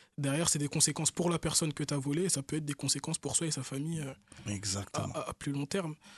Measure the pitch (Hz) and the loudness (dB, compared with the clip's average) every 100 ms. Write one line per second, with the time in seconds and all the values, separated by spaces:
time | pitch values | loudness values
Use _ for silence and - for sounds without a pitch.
0 | - - 139 143 165 151 143 156 151 147 | -12 -2 2 2 2 2 2 4 4 4
1 | 156 - 175 165 165 - 160 - 147 143 | 0 2 2 2 2 2 2 0 0 0
2 | 135 147 180 - 135 151 147 139 139 143 | 0 2 2 0 0 -2 -2 -2 0 0
3 | - 160 143 - 165 143 127 135 156 165 | -2 -2 0 0 0 -2 -4 -4 -2 -4
4 | 139 131 - - - 101 104 101 98 - | -6 -10 -16 -10 -6 -4 -2 -2 -2 -4
5 | - 151 - - 143 139 143 196 165 151 | -2 -4 -6 -4 -4 -2 0 -2 -2 -6
6 | - | -14